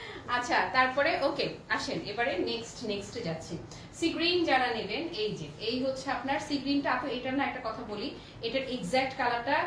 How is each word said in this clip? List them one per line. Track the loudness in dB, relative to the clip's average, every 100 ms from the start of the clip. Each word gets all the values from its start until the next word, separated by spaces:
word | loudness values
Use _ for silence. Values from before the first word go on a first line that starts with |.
| -12 -10 -2
আচ্ছা, | 0 4 4 4
তারপরে, | 6 6 4 4 4
ওকে, | 2 2 0 -4 -4
আসেন | -2 -2 -4 -2
এবারে | 0 0 2
নেক্সট, | 0 -2 -6 -6 -4
নেক্সটে | -4 -4 -4
যাচ্ছি। | -4 -4 -6 -8 -10 -14 -14
সি | -2 0
গ্রিন | 2 2 4
যারা | 4 4 4
নেবেন, | 0 -2 -2 -4
এই | -2 -2 -2
যে, | -6 -6
এই | -2 0
হচ্ছে | 0 -2 -2
আপনার | -2 0 -2
সি | 0 -2
গ্রিনটা। | 2 2 2
আপু, | 0 0
এটার | -2 -2
না | 0 0
একটা | -2
কথা | -4 -6 -6
বলি, | -6 -6 -8 -12 -8
এটার | -2 -2
এক্স্যাক্ট | -2 -4 0 2 2 0
কালারটা | 0 2 2 2